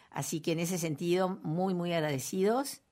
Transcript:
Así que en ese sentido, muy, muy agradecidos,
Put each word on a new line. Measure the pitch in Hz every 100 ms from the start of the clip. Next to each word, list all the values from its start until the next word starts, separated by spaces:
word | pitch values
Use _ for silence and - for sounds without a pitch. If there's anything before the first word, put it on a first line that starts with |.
| -
Así | - 139 165
que | 160
en | 160
ese | 170 180
sentido, | 165 139 175 180 185 190
muy, | 160 165 190
muy | 180 175
agradecidos, | 170 151 135 - 185 196 247 277 - _